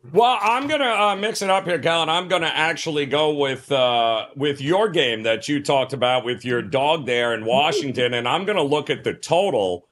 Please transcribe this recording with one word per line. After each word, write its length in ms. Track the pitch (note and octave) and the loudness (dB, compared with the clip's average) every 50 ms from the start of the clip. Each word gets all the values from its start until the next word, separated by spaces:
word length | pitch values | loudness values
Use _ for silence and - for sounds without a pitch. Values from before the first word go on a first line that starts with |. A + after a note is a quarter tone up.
| _ B2+ C#3 | _ 0 2
Well, 260 | F#3+ A#3 A#3+ B3+ A3 | 4 4 4 4 2
I'm 280 | G3 G#3+ A#3 B3+ C#4 C#4 | 2 0 0 0 0 -2
gonna, 160 | - C#4+ C#4 | -2 0 0
uh, 320 | B3 A3 G3+ G#3 G#3 G3 | 0 2 2 2 2 2
mix 260 | F#3+ G3+ A3 A3 G#3 G3+ | 0 -2 -4 -4 -4 0
it 80 | F#3+ | 2
up 140 | F#3+ G3 F#3+ | 0 0 2
here, 140 | F3 F3 D#3+ | 0 -4 0
Kellen. 300 | B2+ E3 E3 E3 D#3+ D#3 | 0 0 0 2 0 0
I'm 200 | D#3+ F3 F3+ F3 | 0 -2 0 0
gonna 180 | F#3 F3+ E3 D#3 C3 | 0 0 0 0 0
actually 540 | C3+ D#3 E3 E3+ C#3+ - E3 D#3 D3 C#3+ | 0 0 0 -2 -4 -4 -4 -2 -2 -2
go 280 | C3 B2+ D3 D#3 D3+ D3+ | 0 0 2 2 2 2
with, 360 | C#3+ C#3+ C3+ C3 C3 B2+ - | 0 0 -2 -2 -6 -4 -2
uh, 560 | C#3+ C3+ B2+ B2 A#2+ A#2+ A#2 A2+ A2+ A2 - - - | 0 2 2 4 4 2 2 2 0 0 -4 -8 -8
with 240 | C#3 C#3 D3 C#3 - | -4 -2 -2 -2 -2
your 280 | C3 C#3+ E3+ F#3+ A3 A3 | -2 0 2 2 2 2
game 340 | D#3+ E3+ C#3+ B2 A2+ A2 A2 | 2 0 0 0 0 -2 0
that 240 | A2+ A2+ A2 - - | 0 -2 0 -2 -4
you 140 | D3 C#3+ - | -4 -4 0
talked 300 | - D3 C3+ C3 - C#3 | 0 0 0 0 -2 -2
about 320 | B2+ B2 B2 B2+ B2+ A2 | 0 0 2 2 0 0
with 200 | A#2+ B2 - - | -2 -6 -6 -4
your 180 | B2 B2 A#2+ A2+ | -4 -2 -2 -2
dog 440 | G2+ E2 A2 A2+ D3 D#3+ E3+ C3+ | -2 -2 0 2 2 0 0 0
there 280 | A2 B2 A#2+ A#2+ A#2+ A#2 | -2 0 0 0 0 -2
in 100 | A2 A2 | -2 -2
Washington, 720 | A2+ A#2+ C3+ D3 D#3+ - - C#3+ C#3 A#2 A#2+ B2 B2 B2 | 0 2 2 2 2 0 0 -2 -2 -2 0 0 0 0
and 120 | A#2+ A#2 | -2 -2
I'm 180 | B2 C3+ E3+ G3 | 0 -2 0 0
gonna 180 | F#3+ G#3 F#3 D3 | 0 0 0 2
look 280 | C#3 D3 D3+ C#3+ - | 2 0 0 0 -2
at 140 | C#3+ - B2+ | -6 -4 -2
the 100 | A2+ F#2 | -6 -6
total 720 | - - - D3+ E3+ G3+ G3+ D3+ A#2 G2+ F#2 F2+ F2 _ _ | -6 -4 0 0 0 2 0 0 0 0 0 -2 -4 _ _